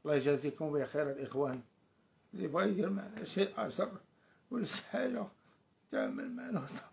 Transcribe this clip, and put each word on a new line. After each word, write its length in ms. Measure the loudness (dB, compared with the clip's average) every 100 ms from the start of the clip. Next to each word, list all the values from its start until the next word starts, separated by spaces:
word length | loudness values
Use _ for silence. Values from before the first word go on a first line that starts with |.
| 4
الله 100 | 4
يجازيكم 580 | 6 4 2 0 0
بخير 380 | 2 2 0 0
الاخوان، 500 | -2 -2 0 0 0 -8 _ _ _ _ _ _
اللي 140 | -6 0
بغا 160 | 2
يدير 260 | 4 4 0
معنا 340 | 0 -4 -8
شي 200 | -4 0 0 0
اجر 340 | -2 0 -2 -2 -16 _ _ _ _
ولا 140 | -4 -2
شي 180 | -4
حاجه 440 | -4 -2 0 0 -4 -10 _ _ _ _ _
تعمل 400 | 0 0 -2 -6
معنا 340 | -8 -2 -2 -2
صافي. 180 | -10 -12